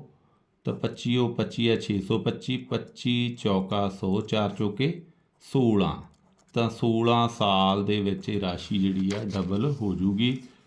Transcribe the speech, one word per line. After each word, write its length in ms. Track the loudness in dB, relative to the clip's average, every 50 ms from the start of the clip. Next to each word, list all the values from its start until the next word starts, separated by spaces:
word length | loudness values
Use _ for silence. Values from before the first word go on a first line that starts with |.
| -8 -14 _ _ _ _ _ _ _ _ _ _ _
ਤਾਂ 100 | -6 -6
ਪੱਚੀ 440 | -4 -4 -6 -6 -4 -2 0 0 2
ਉਹ 180 | 0 0 0
ਪੱਚੀ 320 | -2 -4 -4 -2 0 2 2
ਆ, 80 | 2
ਛੇ 260 | 2 0 -2 -2 -2
ਸੌ 180 | 0 0 -2 0
ਪੱਚੀ, 380 | 0 -2 -4 -4 -6 -6 -6 -6
ਪੱਚੀ 800 | -6 -6 -6 -6 -6 -8 -16 -6 -2 -2 0 0 0 -2 -4 -4
ਚੌਕਾ 500 | -2 0 0 0 0 0 -2 -2 -2 -2
ਸੌ, 320 | -4 -4 -2 -2 0 -2
ਚਾਰ 280 | -2 -2 0 0 0 -2
ਚੌਕੇ 540 | -2 -2 -2 -2 0 -2 -2 -2 -2 -4 -10 -18 _ _ _ _ _ _
ਸੋਲਾਂ, 600 | -20 -2 0 2 4 4 4 4 4 2 0 -4 -10 -16 -20 _ _ _ _ _ _ _ -2
ਤਾਂ 160 | -2 0 0
ਸੋਲਾਂ 600 | 0 0 0 2 2 4 4 4 4 4 4 2
ਸਾਲ 560 | 2 0 2 4 4 4 4 4 4 2 2
ਦੇ 160 | 0 0 0
ਵਿੱਚ 280 | 0 0 -2 -2 -4 -4
ਇਹ 120 | -4 -2
ਰਾਸ਼ੀ 360 | -2 -2 -4 -4 -6 -4 0 2
ਜਿਹੜੀ 340 | 2 2 2 2 0 0 -2
ਆ 80 | -2 -4
ਡਬਲ 520 | -4 -4 -2 -2 0 0 0 0 0 -2 -2
ਹੋ 140 | -2 -2 0
ਜੂਗੀ। 460 | 0 2 2 2 2 2 2 0 -2 -6 -14 -20 _ _